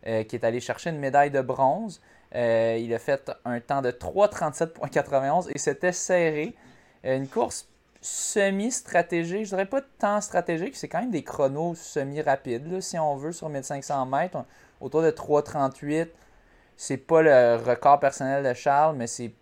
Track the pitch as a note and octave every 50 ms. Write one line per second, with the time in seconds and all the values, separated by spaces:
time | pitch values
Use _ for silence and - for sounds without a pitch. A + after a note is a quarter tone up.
0 | - A2+ A2+ A2 A2 A2 - A#2+ - A2+ A2+ B2 A#2+ - A#2+ - - E3+ D#3+ D3+
1 | C#3+ C3+ C3 C#3+ C#3+ D3 C#3 C#3 C3 B2 C3 B2 C3+ C3 C#3+ F#3 A3+ A3 E3+ -
2 | _ _ _ _ _ _ - - A#2+ A#2 A2+ A2+ A2+ A2+ A2+ A2+ A#2 A#2 A2+ A2+
3 | - - C#3 C#3 - - - - _ B2 B2 A#2+ - - C#3+ C#3 C3+ B2 B2 -
4 | - - C#2+ F#3+ G3+ G3+ G#3 - F3 D3+ C#3 - E3+ D#3+ - - - C3+ - -
5 | C#3 - C#3+ C3+ C3+ C#3 D3 F3+ F3 - - D3 - - C#3 - - F3+ F3 -
6 | - - F#3 F3+ E3+ E3 D#3 D3+ D3+ - - _ _ - - _ _ _ _ _
7 | - C3 C3 C3+ C3+ C3+ - A3 A#3+ - - - - _ _ _ _ _ _ _
8 | - - - - - - - G#3+ G3+ G3 F#3+ G3 G3+ A#3+ C4 - - - - F3+
9 | F3 - F3+ E3+ E3 E3 F3 G#3 A3 G3 G3+ F#3 G3 F#3+ - C4+ C4+ _ _ _
10 | - G3+ G#3 G#3 G3+ - - F3 E3+ - E3+ D#3+ E3+ B3+ - - - C#3+ - E3+
11 | G#3+ B3+ G#3+ D3+ C3 - - - C#3+ C3+ C3+ D3 E3 F3 E3+ D#3+ - - - D3+
12 | C#3 C3+ C#3+ D3+ D3 D3 C3+ C3+ - C3 A#2+ A#2+ C#3 D#3+ F3+ F#3 F3+ - - E3+
13 | D#3+ D3+ C#3+ C3+ C#3 D#3 F3 - - D#3+ D3 C#3 B2+ - D3 C#3 C3+ - D3 C#3
14 | C3 B2+ C3+ C#3 E3 F#3 - D3+ B2 - _ _ - _ _ _ - C3+ C3 D#3
15 | D#3+ D#3+ D3+ D#3+ - - D3 D3 C#3+ - - D#3 C#3 C3 C3 - - D3 D3+ D#3
16 | E3 E3 - _ _ _ _ _ _ _ _ _ _ _ _ _ - - C#3 C3
17 | - _ E3 D#3+ D#3+ D#3 C#3+ B2+ B2 A#2+ A#2 A#2 A#2 B2 B2 - - C#3+ C#3+ C#3+
18 | D3 C#3 - - C3+ C3 C3+ C#3 C#3 C3 B2 - - D3 C#3 C#3+ D3+ D#3+ D#3+ C3+
19 | A#2 A#2 - - B2 A2+ - _